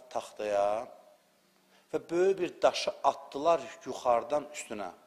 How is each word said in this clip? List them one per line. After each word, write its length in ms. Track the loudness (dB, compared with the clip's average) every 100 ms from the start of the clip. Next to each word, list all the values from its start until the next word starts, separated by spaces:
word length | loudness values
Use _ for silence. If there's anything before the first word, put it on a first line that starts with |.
| -10
taxtaya 920 | -8 -8 -6 -2 2 2 0 -4 -14 -20 _ _ _ _ _ _ _ _
və 160 | -8 -2
böyük 300 | 2 2 2
bir 220 | -2 2
daşı 300 | 2 2 -2 0
atdılar 580 | 2 0 -2 -2 2 2 0 -12 -10
yuxarıdan 600 | -4 2 2 2 -2 -4
üstünə. 360 | -10 -10 -8 -10 -12